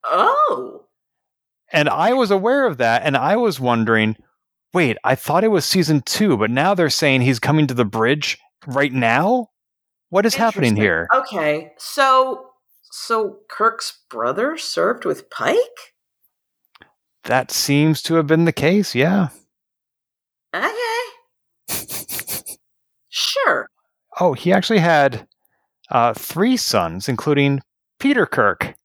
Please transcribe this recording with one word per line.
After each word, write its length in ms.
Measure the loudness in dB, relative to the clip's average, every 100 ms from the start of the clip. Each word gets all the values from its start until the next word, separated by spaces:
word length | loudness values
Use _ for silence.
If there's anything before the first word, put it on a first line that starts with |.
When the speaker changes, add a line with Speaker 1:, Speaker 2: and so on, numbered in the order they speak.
Speaker 1:
Oh. 800 | -2 2 2 2 0 -2 -8 -16 _ _ _ _ _ _ _ _ _
Speaker 2:
And 160 | 0 2
I 240 | 2 2
was 160 | 2 2
aware 340 | 2 2 2 0
of 120 | 2
that, 240 | 2 2
and 120 | 2 0
I 200 | 2 2
was 240 | 0 0
wondering, 560 | 0 2 4 4 2 -2 _ _ _ _ _
"Wait, 220 | 0 0 0
I 100 | -2
thought 300 | -2 0 0
it 40 | 2
was 160 | 0
season 380 | 0 0 2 0
two, 340 | 0 -2 0 2
but 140 | 0
now 240 | 0 0
they're 160 | 2 0
saying 300 | 2 2 2
he's 180 | 2 0
coming 300 | 2 2 2
to 60 |
the 100 | 0
bridge 520 | -2 0 0 0 -4 -8 _ _ -8
right 260 | -4 -2
now? 580 | 0 0 2 0 -2 -4 _ _ _ _ _ _
What 180 | 0 0
is 80 |
happening 420 | 0 -2 0 0 2
Speaker 1:
Interesting. 60 |
Speaker 2:
here?" 260 | 2 0 0
Speaker 1:
Okay, 580 | -2 -2 -4 -4 -4 -8 _
so, 680 | -12 -2 2 4 2 -4 -14 _ _ _ _
so 480 | -16 -4 -4 -4 -8 _
Kirk's 520 | -2 -2 -2 -12 -14 _
brother 460 | -6 -4 -2 -4 -4
served 460 | -8 -2 -2 -2
with 260 | -6 -6 -10
Pike? 640 | -6 -2 0 -2 -8 -20 _ _ _ _ _ _ _ _ _ -20 _ _ _
Speaker 2:
That 260 | -2 -2 -2
seems 500 | -4 0 2 2 0
to 120 | 0
have 120 | 0 2
been 180 | 2 2
the 60 |
case, 420 | 2 2 2 0 0
yeah. 320 | 2 2 -2 -4 _ _ _ _ _ _ _ _ _ _ _
Speaker 1:
Okay. 140 | -4 -4 -4 -4 -4 -6 -14 _ _ _ _ -10
Speaker 2:
<laughs> 880 | -10 -8 -14 -10 -12 -10 -12 -14 -20 _ _ _ _ _
Speaker 1:
Sure. 600 | -6 -4 -2 0 -2 -6 _ _ _ _ -2
Speaker 2:
Oh, 140 | 0
he 180 | 0 0
actually 280 | 0 2 2
had, 460 | 4 4 4 0 -14 _ _ _ _ _ _
uh, 220 | 2 2
three 460 | 0 -8 -2 0 0
sons, 500 | 0 0 -2 -4 -6
including 520 | -4 0 2 2 0 -6 _ _ _
Peter 280 | -2 0 0
Kirk. 480 | 2 2 0 -6 -8